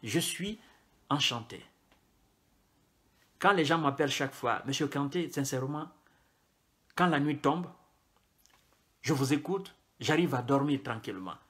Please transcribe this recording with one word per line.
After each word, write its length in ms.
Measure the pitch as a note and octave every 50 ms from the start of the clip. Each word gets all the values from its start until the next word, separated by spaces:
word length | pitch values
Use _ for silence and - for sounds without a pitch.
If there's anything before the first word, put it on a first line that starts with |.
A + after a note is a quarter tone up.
| -
je 160 | A2 A2 E3
suis 400 | - - - - F3 G3+ A3 - - _ - _ _ _ _ _ _ _
enchanté. 560 | C#3+ D3 C3+ - B2+ A#2+ A2 - - F2+ - - _ _ _ _ _ _ _ _ _ _ _ _ _ _ _ _ _ _ _ _ _ _ _ _ _ _ _ _ _ _ _ _ _ _
Quand 140 | - F#3+ G3+
les 100 | F3+ D#3
gens 140 | C#3 E3 E3
m'appellent 340 | D#3 C#3+ C3+ - D3+ C#3
chaque 220 | B2+ - D3 C3+ -
fois, « 280 | - - A#2+ A2+ - -
Monsieur 220 | C3 C#3 - D#3 C#3
Kanté, 440 | - C#3+ C#3+ C#3 C#3+ F3+ E3+ C#3+
sincèrement, 580 | - D3+ C#3 C3 - B2+ C3 C3+ D3 D3+ D#3+ F3+ - _ _ _ _ _ _ _ _ _ _ _ _ _ _ _ _ _ _ _ _
quand 120 | - F3 F3
la 120 | D#3+ C#3+
nuit 180 | C#3+ D3 D3+ C#3
tombe, 300 | - C#3+ D3 F3 F3 - - _ _ _ _ _ _ _ _ _ _ _ _ _ _ _ _ _ _ _ _ _ _ _ _ _
je 120 | - - D#3+
vous 180 | C3 C#3 B2+ D3
écoute, 400 | C#3+ C#3+ - F#3 G3 F#3+ - - _ _ _ _ _
j'arrive 360 | B2+ B2 D#3 D#3 F3+ D#3 C3+
à 60 | B2
dormir 400 | A#2+ A#2 C#3 C#3 C#3 D3 C#3+ C3 -
tranquillement. » 520 | B2+ A#2 A2 - - G2+ F#2 F#2+ F2+ D#2 - _ _